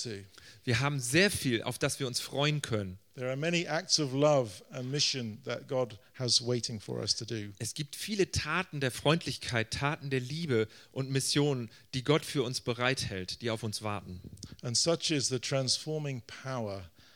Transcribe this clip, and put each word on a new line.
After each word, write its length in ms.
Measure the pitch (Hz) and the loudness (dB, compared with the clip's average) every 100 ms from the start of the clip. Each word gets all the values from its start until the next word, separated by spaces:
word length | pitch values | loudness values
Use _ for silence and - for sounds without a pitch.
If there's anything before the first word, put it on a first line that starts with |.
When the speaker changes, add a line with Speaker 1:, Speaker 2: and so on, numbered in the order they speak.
Speaker 1:
to. 60 | 120 101 98 - - - - | -2 -8 -12 -20 -20 -10 0
Speaker 2:
Wir 160 | 120 | 2
haben 180 | 143 143 | 4 0
sehr 320 | 120 147 202 | 2 6 6
viel, 320 | - 139 113 | 4 2 2
auf 160 | - 123 | 0 -2
das 220 | 143 - | -2 0
wir 40 | 135 | -2
uns 140 | 123 | -4
freuen 420 | - 131 147 151 | -4 2 2 2
können. 380 | - 107 98 92 _ - | 0 -2 -2 -8 _ -8
Speaker 1:
There 140 | 127 | -4
are 80 | 135 | -2
many 260 | 160 175 170 | 0 0 0
acts 320 | 156 180 - | -2 2 2
of 140 | 143 | 2
love 500 | 131 147 143 117 98 - | 4 6 6 4 -4 -12
and 200 | 135 127 | -10 -4
mission 500 | 147 - 135 117 104 - | 0 0 0 -4 -6 -6
that 240 | 120 135 | -8 -2
God 280 | 135 123 107 - - | -2 -2 -4 -18 -4
has 300 | 123 - 120 | 2 2 4
waiting 360 | 123 113 110 | 0 0 -6
for 180 | - 120 | -6 -4
us 160 | 110 - | 0 -2
to 80 | 110 | -2
do. 280 | 117 104 101 | -6 -6 -6
Speaker 2:
Es 140 | 113 | -8
gibt 220 | - 147 - | -6 -8 -8
viele 340 | - 208 180 | -4 0 0
Taten 500 | - 151 165 185 147 | 0 -2 -2 -2 -2
der 100 | 131 | -2
Freundlichkeit, 800 | - 143 165 160 127 - 120 110 | 2 4 4 2 -6 -2 0 0
Taten 380 | - 143 160 139 | 0 0 -2 -2
der 100 | 131 | -2
Liebe 480 | 123 156 170 117 107 - - | -2 -4 2 2 2 -4 -12
und 180 | - 135 | -6 0
Missionen, 640 | 135 127 147 147 135 113 - - | 0 2 4 4 2 -4 -10 -6
die 100 | 131 | -4
Gott 220 | 123 156 - | 4 2 2
für 180 | 147 | 0
uns 160 | 120 131 | 0 -2
bereithält, 840 | - 120 123 131 - 95 92 - | -4 0 2 2 -2 -4 -6 -4
die 80 | 117 | -2
auf 120 | 113 | -2
uns 200 | 113 101 | -2 -4
warten. 360 | 107 101 92 90 - - - - | -4 -4 -6 -12 -12 -14 -16 -10
Speaker 1:
And 120 | 127 117 | -2 2
such 360 | 170 165 - | 2 2 2
is 180 | 151 120 | 0 0
the 100 | 127 | -2
transforming 840 | - 135 127 - - 156 147 131 - - | 0 0 2 0 -2 -4 -4 -6 -10 -12
power 480 | 135 131 110 98 92 _ - | -6 -4 -4 -6 -10 _ -20